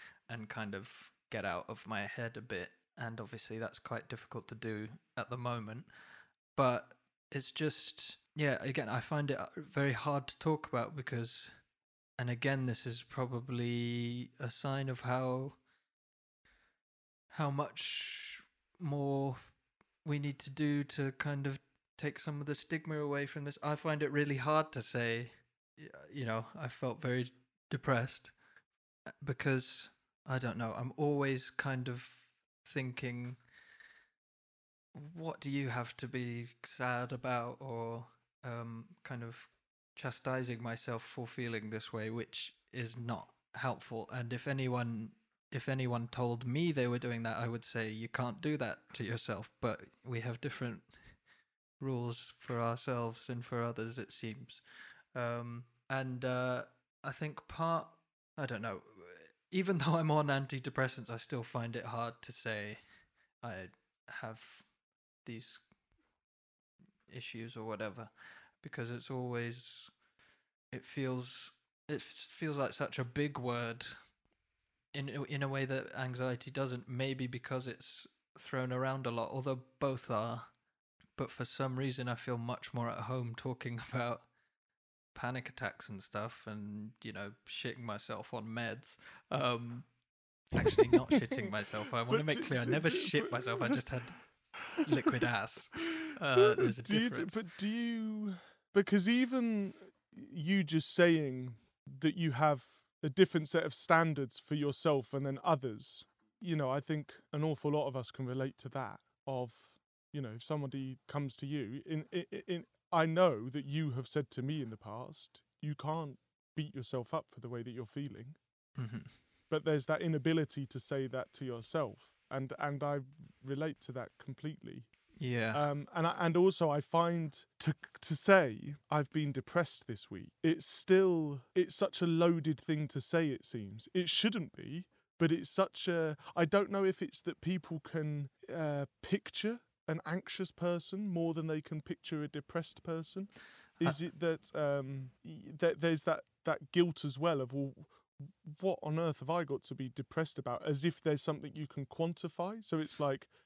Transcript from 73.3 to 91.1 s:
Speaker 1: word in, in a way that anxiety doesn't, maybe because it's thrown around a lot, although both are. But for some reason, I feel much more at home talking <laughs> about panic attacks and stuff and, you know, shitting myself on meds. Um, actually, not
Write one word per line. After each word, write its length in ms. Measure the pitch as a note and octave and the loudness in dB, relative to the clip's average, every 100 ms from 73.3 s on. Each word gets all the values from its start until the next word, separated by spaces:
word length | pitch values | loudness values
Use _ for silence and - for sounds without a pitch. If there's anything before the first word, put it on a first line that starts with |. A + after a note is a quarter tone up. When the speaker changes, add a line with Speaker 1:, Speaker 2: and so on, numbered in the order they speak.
| C#3+ | 0
Speaker 1:
word 460 | B2 A#2+ A#2 A#2 - - - _ _ _ _ _ _ _ _ | 0 0 -2 -4 -8 -12 -16 _ _ _ _ _ _ _ _
in, 140 | C#3+ C#3 C#3+ C#3 | -6 -4 -4 -2
in 140 | C#3 | 0
a 60 | C#3 | 0
way 160 | C3+ | 2
that 300 | C3+ C3 - - | 2 0 -2 -4
anxiety 540 | B2+ B2 B2+ B2 - | -4 0 0 -2 -4
doesn't, 380 | C3+ C3+ B2 - | -2 0 -2 -4
maybe 380 | B2 C3+ C3 B2+ | -2 -2 0 -4
because 400 | A#2+ - C3 C3 | -4 -4 -4 -4
it's 400 | - - - - _ _ - | -8 -8 -10 -12 _ _ -20
thrown 340 | - C3+ B2+ | -6 -2 0
around 340 | B2+ C3 C3+ B2+ | 2 0 0 0
a 40 | |
lot, 180 | A#2 A2+ | 0 -2
although 300 | C3+ C3 C3 B2+ - | -2 -2 -2 -4 -2
both 320 | C#3+ C3 - | 0 0 0
are. 320 | A2+ A#2 A#2 - _ _ _ _ _ _ - | 0 0 -4 -10 _ _ _ _ _ _ -6
But 140 | C3+ | -6
for 140 | - | -4
some 320 | B2 - C3+ B2+ | -6 -2 -2 0
reason, 320 | C3+ B2+ B2 | -2 -2 -2
I 80 | A#2 | -2
feel 220 | - A#2+ | -2 -2
much 360 | A#2 B2 - | -2 -4 -4
more 160 | B2+ A#2 | -2 -2
at 80 | - | -2
home 360 | G#2 C3 A#2+ A#2 | -4 -2 -4 -4
talking 420 | C3 B2+ B2+ A#2 - | -4 -4 -6 -6 -4
<laughs> 60 | |
about 300 | B2+ A#2+ A#2+ - _ _ _ _ _ _ _ _ | -2 -2 -4 -8 _ _ _ _ _ _ _ _
panic 340 | - B2 B2+ B2 | -8 -4 -4 -6
attacks 400 | - A#2 - - | -6 -6 -6 -10
and 140 | G2+ | -12
stuff 400 | - B2 A2+ - - | -8 -6 -6 -8 -10
and, 440 | G#2+ G#2 G#2 G#2+ - | -8 -8 -8 -10 -12
you 80 | - | -10
know, 180 | G2 G2+ G#2+ - | -8 -10 -12 -12
shitting 340 | - B2+ B2 | -8 -6 -6
myself 520 | A#2+ G#2+ - A2 A2 | -6 -6 -6 -8 -6
on 120 | A#2+ A2 | -6 -6
meds. 500 | A2+ A#2 A2 - - - - - | -4 -4 -4 -10 -18 -20 -20 -4
Um, 540 | - C3 A#2+ A#2+ A#2+ - _ _ _ _ _ - - | 0 2 0 -2 -8 -12 _ _ _ _ _ -2 2
actually, 320 | A4 - G#4 | 6 8 8
not 220 | E4+ - | 8 8